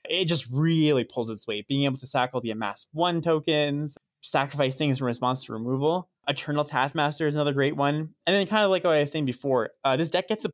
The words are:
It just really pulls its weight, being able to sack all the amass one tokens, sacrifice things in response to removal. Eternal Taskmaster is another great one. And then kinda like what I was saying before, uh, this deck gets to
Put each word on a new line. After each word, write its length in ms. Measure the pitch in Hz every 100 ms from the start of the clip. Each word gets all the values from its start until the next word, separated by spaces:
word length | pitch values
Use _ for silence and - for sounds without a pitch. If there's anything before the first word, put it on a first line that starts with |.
| -
It 160 | 175 170
just 220 | 165 117
really 540 | 131 160 160 151 135
pulls 260 | 113 - 113
its 160 | 107 -
weight, 220 | 104 104
being 160 | 139
able 140 | 139 127
to 100 | 131
sack 220 | 135 127
all 60 | 131
the 120 | 113
amass 360 | 110 104 101 -
one 280 | 151 175 170
tokens, 760 | 165 160 160 151 147 143 151 - _ _
sacrifice 560 | - 139 139 143 131 135
things 240 | 151 127
in 40 | 127
response 380 | 117 127 131
to 80 | -
removal. 580 | 113 117 131 147 180 170 _ -
Eternal 340 | 139 - 147
Taskmaster 640 | 147 135 135 160 147 147 156
is 80 | 151
another 160 | 147
great 240 | 139 139 143
one. 380 | 143 151 156 - -
And 80 |
then 120 | 196 190
kinda 240 | 214 208
like 160 | 190 180
what 80 |
I 80 | 156
was 100 | 143
saying 140 | 156 139
before, 460 | 123 139 127 110 -
uh, 140 | 135 131
this 120 | 165
deck 200 | 175 190
gets 140 | 214
to 60 | 196